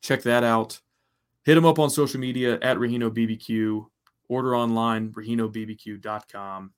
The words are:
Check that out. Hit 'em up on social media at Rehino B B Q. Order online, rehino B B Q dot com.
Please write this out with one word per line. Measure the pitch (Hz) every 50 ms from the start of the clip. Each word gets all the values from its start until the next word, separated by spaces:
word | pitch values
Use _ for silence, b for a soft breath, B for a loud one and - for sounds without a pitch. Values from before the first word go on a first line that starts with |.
Check | - - 139 131 -
that | 123 120 120 120
out. | 117 113 113 113 113 - - _ _ _ _ _ _ _ _ _ _ _ _ _
Hit | - 156 165
'em | 160
up | 165 160 160
on | 156 143
social | 139 - 147 135 139 135
media | 131 127 127 127 123 123 117 -
at | - 127 131 92
Rehino | 117 120 120 123 117 113
B | 110 113 113
B | 110 110 113
Q. | - - 113 110 110 110 107 107 107 _ _ _ _ _ _ _ _ _
Order | 123 127 127 127 127
online, | 120 120 117 113 113 113 117 113 113 113 110
rehino | 107 110 107 110 117 117 113 110
B | 107 113 110
B | 107 110
Q | 107 - 107 104 98
dot | 98 107 107 107 104 _
com. | - 101 101 98 98 95 95 95 _